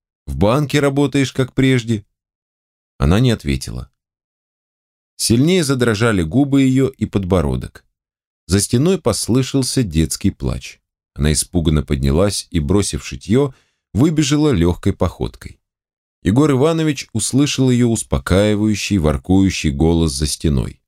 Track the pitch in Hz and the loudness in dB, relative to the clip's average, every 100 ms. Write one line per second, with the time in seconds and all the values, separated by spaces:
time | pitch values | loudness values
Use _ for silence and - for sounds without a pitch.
0 | _ _ - 67 98 131 143 147 143 139 | _ _ -10 0 2 2 0 0 0 0
1 | 143 139 135 - 127 - 131 131 113 110 | 0 0 -2 -2 -4 0 2 2 0 -4
2 | - _ _ _ _ _ _ _ _ - | -6 _ _ _ _ _ _ _ _ -2
3 | 69 95 127 107 73 67 55 60 62 _ | 0 2 2 0 -2 -4 -6 -12 -16 _
4 | _ _ _ _ _ _ _ _ _ _ | _ _ _ _ _ _ _ _ _ _
5 | _ - - 117 151 185 139 135 117 104 | _ -6 0 2 4 2 0 0 0 0
6 | 117 101 80 110 143 139 135 131 135 - | 0 0 0 0 2 2 2 2 0 -2
7 | 104 107 90 92 73 64 - - _ _ | -4 -4 0 0 0 -2 -8 -14 _ _
8 | _ _ _ _ - 202 - 120 160 190 | _ _ _ _ -2 0 2 0 2 0
9 | - 101 - 120 131 139 131 - 117 78 | -2 -4 0 -2 0 -2 -2 -2 -2 0
10 | 78 - 95 - 65 62 - - _ _ | -2 -2 -4 -4 -6 -8 -10 -20 _ _
11 | _ - 71 76 - 90 80 76 65 71 | _ -4 -2 -2 -2 -2 0 0 0 -2
12 | 67 73 101 - - 85 71 98 95 73 | 0 2 0 -2 -6 -4 0 0 0 -6
13 | - 65 82 117 143 131 _ _ _ 95 | -10 -12 -2 0 0 -4 _ _ _ 0
14 | 151 151 143 151 151 104 85 85 101 - | 2 2 0 2 2 2 0 0 -4 -2
15 | 90 - 58 - - - _ _ _ _ | -4 -4 -10 -10 -20 -20 _ _ _ _
16 | _ _ - 117 151 131 151 165 156 139 | _ _ 0 2 2 2 2 2 -2 -4
17 | - 110 - 127 147 - 131 120 120 113 | -6 -6 -2 0 0 2 2 2 2 0
18 | - 67 - 90 104 104 107 101 - 104 | -2 -4 0 2 2 2 0 0 0 0
19 | 76 71 - 92 98 90 80 69 80 85 | 2 0 0 2 2 0 -2 0 2 2
20 | 82 71 76 - 85 67 55 - | 0 -2 -4 -2 -2 -2 -4 -10